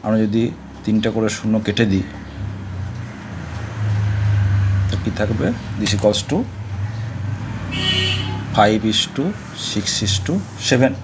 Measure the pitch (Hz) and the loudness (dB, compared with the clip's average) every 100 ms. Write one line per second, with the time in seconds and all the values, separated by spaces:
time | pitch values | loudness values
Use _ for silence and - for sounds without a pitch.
0 | 107 110 110 110 117 - - - - 107 | 2 2 4 2 0 -2 -14 -8 0 2
1 | 110 110 110 - 110 110 107 101 110 95 | 2 2 0 0 0 0 2 2 4 4
2 | 90 - - - - - - - - - | 0 -8 -12 -10 -8 -8 -8 -8 -8 -8
3 | - - - 85 - 85 - 113 107 104 | -10 -10 -12 -10 -8 -8 -8 -4 0 2
4 | 104 104 104 104 98 98 98 - - - | 2 2 4 4 4 4 4 2 2 0
5 | - - 107 110 170 233 - - 104 98 | -2 0 0 2 0 0 -4 -2 0 4
6 | 104 104 - 151 247 - - - - - | 4 2 0 0 0 -6 -8 -6 -6 -4
7 | - - - - - - - - 381 - | -6 -6 -6 -6 -6 -6 -6 -4 0 0
8 | - - - - - - 104 107 110 104 | 0 0 -2 -4 -2 4 6 6 2 0
9 | - - 156 208 - - - 104 98 - | 0 -2 -2 -4 -10 -10 -4 -4 -2 -2
10 | 107 98 - 180 - - - 127 131 - | 0 0 0 -2 -2 -6 2 4 4 2